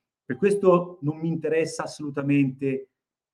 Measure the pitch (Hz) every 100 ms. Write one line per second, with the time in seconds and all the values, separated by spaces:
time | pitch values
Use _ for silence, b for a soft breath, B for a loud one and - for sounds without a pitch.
0 | _ _ - 123 202 202 190 175 175 -
1 | 147 156 165 156 151 160 156 - 160 -
2 | 147 143 139 143 139 135 139 131 - _
3 | _ _ _